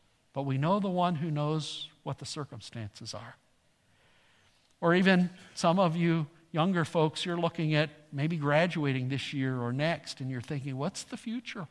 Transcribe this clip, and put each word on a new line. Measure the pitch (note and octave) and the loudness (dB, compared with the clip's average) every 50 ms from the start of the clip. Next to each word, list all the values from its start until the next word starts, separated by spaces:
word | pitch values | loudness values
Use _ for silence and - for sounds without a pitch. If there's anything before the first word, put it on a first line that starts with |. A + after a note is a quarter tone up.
| _ _ _ _ _ _ - | _ _ _ _ _ _ -8
But | C#3 C#3 | -4 -2
we | C#3 C3+ | -2 0
know | C3+ C#3+ D#3+ F#3+ G#3+ | 0 2 2 2 2
the | G3 G3+ | 2 0
one | F3+ F3+ F3 F3 F3+ | 0 2 2 2 2
who | C#3+ D#3 E3+ D3+ | 0 -2 -2 -2
knows | D3 D3 D3 D#3 D#3 D3 - - - - - - _ - | 0 0 0 0 -2 -2 -4 -8 -10 -12 -14 -16 _ -10
what | D3 C3+ - | -8 -8 -8
the | - | -8
circumstances | - - D#3 C#3+ - - A2+ G2 - - A#2+ A2 G2+ - - A#2+ A2 - | -10 -10 -10 -10 -10 -12 -14 -14 -12 -10 -10 -10 -10 -12 -14 -14 -12 -12
are. | G2+ A2+ A#2 - - _ _ _ _ _ _ _ _ _ _ _ _ _ _ _ _ _ _ _ _ _ _ _ _ _ _ _ - | -12 -14 -16 -18 -20 _ _ _ _ _ _ _ _ _ _ _ _ _ _ _ _ _ _ _ _ _ _ _ _ _ _ _ 0
Or | - E3+ E3+ | 4 4 6
even | F3+ G3 F#3+ F#3+ F3+ F3+ F3 - - - - - | 6 6 6 6 6 4 2 0 -8 -20 -18 -6
some | - - F3 E3 F#3+ | 0 2 4 4 6
of | G3 F3 D#3+ | 4 4 2
you | F3 E3+ E3+ E3 E3 D#3 C#3+ - _ _ _ - | 2 2 2 2 2 0 -2 -6 _ _ _ -2
younger | D#3+ D#3 F#3+ F#3+ F3 D#3+ | 0 2 2 2 0 0
folks, | - - F3 D#3 D#3 D3+ - - | 0 2 2 2 2 2 -2 -4
you're | F3+ F3 | -4 -2
looking | F3 E3+ E3+ - - E3 D#3 D#3 | 0 -2 -2 -2 0 0 2 2
at | D3+ D#3 D#3+ - - - _ - | 2 2 0 -2 -12 -18 _ -6
maybe | C#3 C#3+ D#3+ F3 | -4 -2 -2 -2
graduating | E3 C#3+ C#3+ D3 D3+ E3+ F#3 D#3+ E3+ D3 C#3 C3 C3 B2+ B2+ | 0 0 2 4 4 4 4 2 0 0 0 0 0 -2 -2
this | C#3 C3 - - - | -4 -4 -4 -4 -4
year | C#3 C3 C3 C3 B2+ | -2 -2 -2 0 -2
or | A#2+ A#2+ B2 | -2 -2 -2
next, | C3+ D3 D#3+ E3+ - - - - - | 0 0 0 -2 -2 -6 -10 -10 -8
and | C3+ C3 | -8 -6
you're | C3 B2 | -6 -6
thinking, | A2+ - D#3 C#3+ B2+ C#3+ C3 | -6 -6 -8 -8 -6 -6 -6
"What's | B2+ C#3 F3+ - - - | -6 -6 -6 -6 -8 -12
the | - - | -12 -14
future | A#3+ - A#3 A3 B3 A#3+ - - A3 F3+ - | -12 -10 -8 -8 -8 -8 -10 -12 -12 -12 -12